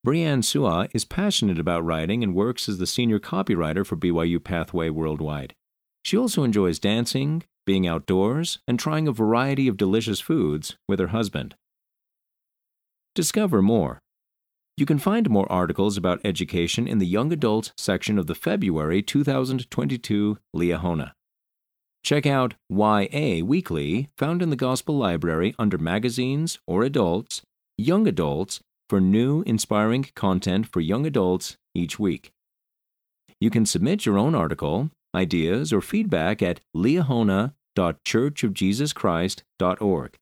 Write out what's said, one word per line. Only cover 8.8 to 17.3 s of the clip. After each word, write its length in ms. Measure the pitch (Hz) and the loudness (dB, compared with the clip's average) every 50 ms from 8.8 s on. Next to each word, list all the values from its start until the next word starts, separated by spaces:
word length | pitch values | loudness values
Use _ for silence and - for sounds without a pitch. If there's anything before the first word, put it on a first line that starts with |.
| - 156 156 156 160 | -2 -2 0 0 0
a 60 | 151 | 0
variety 560 | 120 110 110 107 113 120 131 139 139 135 135 127 | 0 0 2 2 2 2 2 0 0 2 2 2
of 80 | 101 | 2
delicious 440 | 98 104 95 98 113 113 113 101 - | 2 2 2 2 2 0 0 -4 -4
foods 580 | - - 160 151 98 76 73 78 76 - - _ _ - | -2 0 0 2 2 0 0 -2 -6 -10 -14 _ _ -4
with 100 | 98 92 | 0 0
her 80 | 92 85 | 0 0
husband. 460 | 101 113 113 98 - 76 64 - - _ _ _ _ _ _ _ _ _ _ _ _ _ _ _ _ _ _ _ _ _ _ _ _ _ _ _ _ _ _ _ _ | 0 -2 -2 -2 -4 -6 -8 -8 -14 _ _ _ _ _ _ _ _ _ _ _ _ _ _ _ _ _ _ _ _ _ _ _ _ _ _ _ _ _ _ _ _
Discover 460 | - 165 - - 214 214 190 156 101 | -2 -2 0 0 0 0 2 4 4
more. 380 | 95 101 117 110 80 65 60 - _ _ _ _ _ _ _ _ _ _ _ _ _ _ _ - | 4 4 4 2 0 -2 -6 -10 _ _ _ _ _ _ _ _ _ _ _ _ _ _ _ -4
You 80 | 147 | 0
can 120 | - 156 143 | 2 2 0
find 300 | - 196 208 233 226 139 | 2 0 0 2 2 2
more 220 | 110 101 95 - | 2 2 2 2
articles 460 | 92 90 90 85 90 - 120 107 101 98 | 0 0 0 0 0 0 0 0 0 0
about 220 | 87 92 90 - - | 0 0 0 0 -2
education 640 | 104 87 - 90 - - 90 85 85 - - 120 - | -4 -2 -2 -4 -4 -2 -2 -2 0 -2 -2 -2 0
in 80 | - | 0
the 100 | 107 95 | 0 0
Young 240 | 87 90 104 127 151 | 2 0 0 0 0